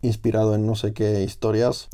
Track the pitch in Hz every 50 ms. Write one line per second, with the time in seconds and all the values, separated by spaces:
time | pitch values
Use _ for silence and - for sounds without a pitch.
0 | - 120 110 107 - 117 110 110 107 107 107 107 107 110 113 107 - 104 107 -
1 | 107 104 107 101 95 101 - - - 110 107 107 120 127 143 - - -